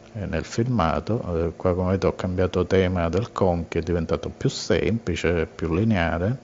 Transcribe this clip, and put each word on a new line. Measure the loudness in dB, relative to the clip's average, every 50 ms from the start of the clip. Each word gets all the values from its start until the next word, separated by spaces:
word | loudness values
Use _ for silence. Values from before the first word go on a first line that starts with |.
| -20 -14 -10
eh, | -8 -6
nel | -4 -4 -4 -6
filmato, | -4 -2 -2 0 0 2 2 2 2 2 0 0 -2 -2 -2 -2 -2 -2 0 0
eh, | -2 -4
qua | 0 0 0 2
come | 2 2 2
vedete | 2 2 2
ho | 0 0
cambiato | 0 -4 -4 0 0 0 0 2 0 0
tema | 4 4 4 4 4 2 0 0 0
del | 0 -2 -2 -2
conchi, | -2 0 2 2 2 0 -4 -4 -4 -4
è |
diventato | -2 0 -2 -2 0 -2 -2 -4 -4 -8
più | -10 -2 -4 -2
semplice, | -2 -2 -2 0 0 2 2 0 -2 -2 -2 -4 -4 0 0 0 2 2 -2 -2
più | -4 -6 -2 0 0
lineare. | 2 2 2 2 2 2 0 0 0 0 -2 -2 -4